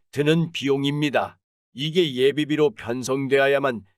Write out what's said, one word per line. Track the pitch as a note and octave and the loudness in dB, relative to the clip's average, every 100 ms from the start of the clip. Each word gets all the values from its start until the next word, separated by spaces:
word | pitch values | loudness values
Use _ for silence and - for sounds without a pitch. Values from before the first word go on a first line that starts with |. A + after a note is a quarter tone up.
| _ | _
드는 | C3 D3 E3 E3 | -2 2 2 0
비용입니다. | - C3+ C#3 C#3+ D3 D3 A#2 G2 - _ _ _ | -4 -2 0 0 0 0 0 -2 -8 _ _ _
이게 | B2 D3+ E3+ D#3+ B2 | -8 -2 0 0 2
예비비로 | C3+ C#3+ D3 D3 D3 | 2 2 0 0 0
편성되어야만 | G#2+ A#2 B2+ A#2+ C3+ C3+ C3+ C#3 C#3 C#3 A2+ - | 0 -6 -6 -4 -4 0 2 4 2 0 -4 -10